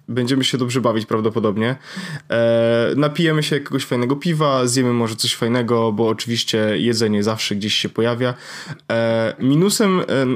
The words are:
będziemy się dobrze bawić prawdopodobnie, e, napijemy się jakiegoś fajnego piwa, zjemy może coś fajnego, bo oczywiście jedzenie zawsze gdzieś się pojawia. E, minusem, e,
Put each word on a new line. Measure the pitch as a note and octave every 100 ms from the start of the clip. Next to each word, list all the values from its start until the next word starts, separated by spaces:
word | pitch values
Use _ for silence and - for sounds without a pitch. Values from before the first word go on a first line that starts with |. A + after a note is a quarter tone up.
| -
będziemy | A#2+ B2 C3+
się | B2+ C3
dobrze | B2 B2
bawić | A#2 A2 G#2
prawdopodobnie, | A2+ A2 A2 G#2+ G2+ A#2 C3+ - - F#3 D3+ -
e, | A#2 A#2 A#2 A#2 A#2 A2 B2
napijemy | D3 D3 D#3+ D#3
się | D3+ D3
jakiegoś | C#3+ C3+ -
fajnego | B2 B2 C#3+
piwa, | F3 D#3 D3+ C3+ B2+
zjemy | C3 B2
może | A#2+ A2+ A2
coś | - -
fajnego, | A2+ B2 A#2 A#2 A2+
bo | G#2+ A2
oczywiście | A2 A#2 A#2 - A2+ G#2+ G2
jedzenie | A2+ A2+ A2+ G#2
zawsze | G#2 A2 - G#2
gdzieś | G#2+
się | - G#2+
pojawia. | - A2+ A#2+ B2 B2 - - - - -
E, | A#2 A2+ A2+ A2+ -
minusem, | C3 D3 G3 - G3+ F#3
e, | - B2+ B2+